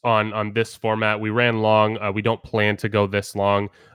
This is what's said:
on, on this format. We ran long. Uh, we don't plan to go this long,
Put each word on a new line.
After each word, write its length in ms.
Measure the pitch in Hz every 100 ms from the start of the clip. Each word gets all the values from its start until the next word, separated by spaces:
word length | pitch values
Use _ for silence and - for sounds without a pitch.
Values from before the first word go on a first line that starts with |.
on, 280 | 123 110 107
on 220 | 107 104
this 200 | 110 113
format. 460 | - 113 110 110 107
We 80 | 107
ran 320 | 113 120 113
long. 380 | 110 107 107 110
Uh, 120 | 104
we 120 | 101
don't 200 | 110 113
plan 360 | - 110 104 101
to 100 | 110
go 180 | 104 101
this 300 | 101 - 101
long, 320 | 101 101 101 _ -